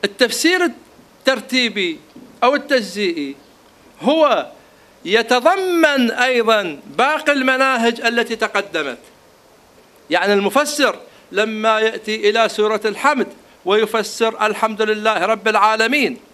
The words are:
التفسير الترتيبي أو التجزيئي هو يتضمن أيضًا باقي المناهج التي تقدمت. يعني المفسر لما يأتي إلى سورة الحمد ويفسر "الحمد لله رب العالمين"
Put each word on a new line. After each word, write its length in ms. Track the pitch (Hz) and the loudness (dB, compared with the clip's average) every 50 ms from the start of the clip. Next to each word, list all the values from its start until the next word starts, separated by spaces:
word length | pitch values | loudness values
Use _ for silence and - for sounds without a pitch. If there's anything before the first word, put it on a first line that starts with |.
| - | -4
التفسير 600 | 196 - - 254 226 - - - 330 359 370 359 | -6 0 0 0 0 0 0 0 0 2 2 0
الترتيبي 1300 | 330 240 - - - - - - _ _ _ _ 269 269 - - - 254 254 247 226 185 208 190 170 156 - - - _ - - - - - | -2 -2 -8 -20 -20 -20 -20 -20 _ _ _ _ -2 -2 -2 -4 -4 -2 -2 0 0 -2 -4 -4 -4 -6 -8 -14 -20 _ -20 -20 -20 -6 0
أو 120 | - 247 285 | 0 2 2
التجزيئي 840 | 285 285 - 294 254 208 190 185 202 208 185 170 156 143 135 139 - - - _ _ _ _ _ _ _ - _ - | 0 -2 0 -2 -2 -2 -4 -6 -4 -4 -2 -2 -4 -6 -8 -10 -14 -20 -20 _ _ _ _ _ _ _ -20 _ -4
هو 460 | - 226 302 320 311 285 233 170 131 - - - - _ _ _ _ _ _ _ - | 0 0 2 4 4 4 2 0 -2 -6 -12 -20 -20 _ _ _ _ _ _ _ -6
يتضمن 1040 | - 196 226 226 226 247 254 240 320 370 381 381 370 349 339 320 302 285 269 247 226 | 0 0 0 2 4 2 4 4 4 2 2 0 0 2 4 4 4 4 2 0 0
أيضًا 680 | 214 - 247 254 254 240 226 226 220 214 202 175 147 143 - | 0 0 0 0 2 0 2 2 2 2 0 -4 -8 -10 -16
باقي 460 | - 139 151 240 285 311 302 302 294 | -12 -2 0 0 0 0 0 0 0
المناهج 680 | 294 277 262 262 262 262 269 269 262 240 226 233 233 233 | 0 0 2 0 2 2 2 0 2 2 0 0 -2 0
التي 360 | - 233 233 233 226 233 226 | -2 -2 0 0 -2 -2 -2
تقدمت. 600 | 220 226 214 - 202 202 202 - 165 151 139 120 - - - - _ _ _ _ _ _ _ _ _ _ _ _ - _ _ _ - _ _ | -4 -4 -2 -2 -4 -4 -2 -6 -6 -6 -6 -8 -12 -16 -20 -20 _ _ _ _ _ _ _ _ _ _ _ _ -20 _ _ _ -20 _ _
يعني 220 | 151 175 180 202 | -2 0 2 2
المفسر 680 | 202 202 202 196 202 269 294 294 294 - 277 226 185 - - - - - - _ | 2 2 2 2 0 0 0 0 0 0 0 0 0 -4 -12 -20 -20 -20 -20 _
لما 480 | - 190 214 220 220 214 214 226 220 214 | -2 -2 -2 -2 -2 -2 0 0 2 2
يأتي 500 | 220 220 220 - - 214 214 220 208 208 | 0 -2 -2 -4 -6 -6 -6 0 0 0
إلى 180 | 208 226 226 220 | 2 2 0 0
سورة 320 | 220 - 214 214 220 202 208 | 0 -2 0 0 0 -2 -2
الحمد 420 | 220 202 - - 277 302 262 202 - - - - - - _ _ | -4 -6 0 0 0 2 2 -2 -4 -6 -20 -20 -20 -20 _ _
ويفسر 840 | 175 202 214 220 208 - 226 202 214 - - 233 226 220 - 214 | 0 2 2 2 0 -2 -4 -4 -4 -4 -2 -2 -2 0 0 -2
"الحمد 360 | 220 208 - - 220 220 202 | -2 0 0 -2 -4 -2 -2
لله 440 | 220 214 214 214 208 220 214 180 170 | -2 -2 -2 0 0 -2 0 0 0
رب 220 | 202 226 214 - 220 | -2 -2 -2 -2 0
العالمين" 680 | 214 208 196 220 220 220 220 233 269 302 262 175 123 120 - - | 2 4 4 4 4 2 0 0 0 0 0 -2 -4 -8 -16 -20